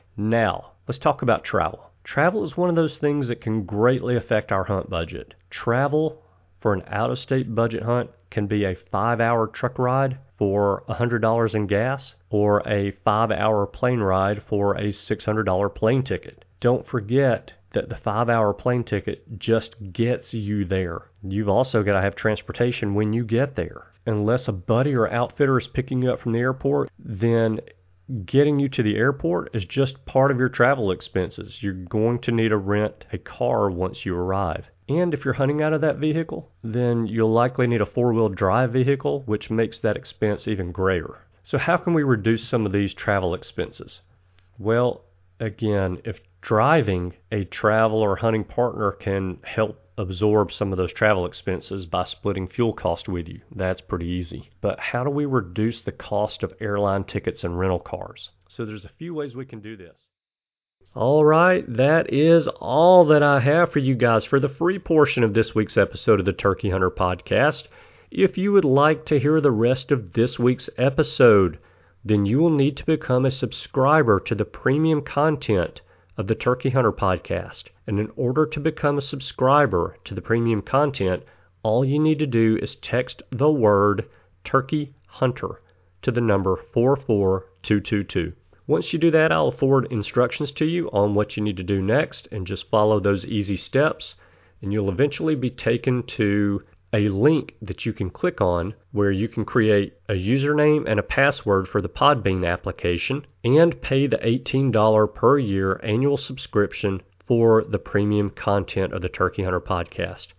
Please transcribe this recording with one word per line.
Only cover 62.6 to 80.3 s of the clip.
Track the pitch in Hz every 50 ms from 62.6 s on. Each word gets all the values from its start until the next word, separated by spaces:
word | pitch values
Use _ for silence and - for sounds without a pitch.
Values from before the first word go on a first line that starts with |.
| - 101 127 151 170 180 185 180 165
that | 147 156 147
I | 147 143 143 135
have | 117 143 151 170 175 170 -
for | 147
you | 131 135 131
guys | 113 123 117 117 110 -
for | - 139 139
the | 135
free | 135 135 - 165 180 196 185
portion | - - 165 156 143 - - 127 117
of | 107 98
this | 113 107 - -
week's | 110 107 - -
episode | 107 98 - - - - 117 107 95
of | 90
the | 98
Turkey | 92 - - 98 95 - - 98
Hunter | 92 92 92 90
Podcast. | - - 92 90 90 - - - 95 107 135 151 156 - - - - - - - - - _ _
If | - - 196 185 -
you | 185 190 202 202
would | 196 156
like | 143 135 139 147 156 156 143 -
to | - 156 139
hear | 139 147 160 156
the | 143 139
rest | 113 104 117 123 131 127 - -
of | 143 123 104 87 -
this | 117 117 123 - -
week's | 120 123 123 - - - -
episode, | - 127 139 135 160 147 - - - 127 117 107 98 95 82 78 - - _ _ _ _ _ _ _ -
then | 98 107 104 101
you | 101 117 143
will | 170 170
need | 156 143 135 139 131
to | - -
become | - 160 151 - - 127 127 131
a | 131
subscriber | 131 - 131 - - - - - - 139 131 139 151 160 139 113 101 92
to | - - 113
the | 101 107
premium | - - - - 131 139 151 160 160 156 147
content | 143 - - 143 151 160 151 135 - - 104 90 82 - - - - _ _ _ _ _ _
of | - 95
the | 101 110
Turkey | - - 123 127 127 - 135
Hunter | - 135 120 104 98
Podcast. | - 101 95 92 87 - - 90 90 92 95 - - - - _ _ _
And | - 104 101
in | 110 107 -
order | - 131 120 131 151 156
to | 151 - 151
become | 143 160 151 - - 143 143
a | 143
subscriber | 139 - 151 135 - - - - 127 131 139 147 143 110 95 85 85 - - - _
to | - 101
the | 95
premium | - -